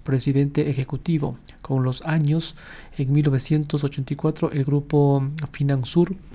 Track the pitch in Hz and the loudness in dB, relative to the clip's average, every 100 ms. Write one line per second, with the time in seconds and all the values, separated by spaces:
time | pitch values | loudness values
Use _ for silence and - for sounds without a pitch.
0 | - 135 135 139 143 143 147 131 131 131 | -2 0 2 2 2 2 0 0 -4 -4
1 | - 165 143 123 - - - 135 127 127 | -2 -2 -2 -6 -14 -16 -4 -2 0 -2
2 | - 160 147 160 160 - - - - - | -2 0 2 2 -2 -8 -16 -20 -12 -4
3 | 135 143 147 135 - 151 147 147 139 - | 0 2 4 2 2 0 0 -2 -2 -4
4 | 131 143 156 151 165 151 135 143 147 147 | -6 -2 -2 0 -2 0 0 0 2 2
5 | 143 139 135 156 143 - 139 135 120 175 | 4 4 0 -4 -8 -2 0 0 0 2
6 | 175 190 - | 2 0 -12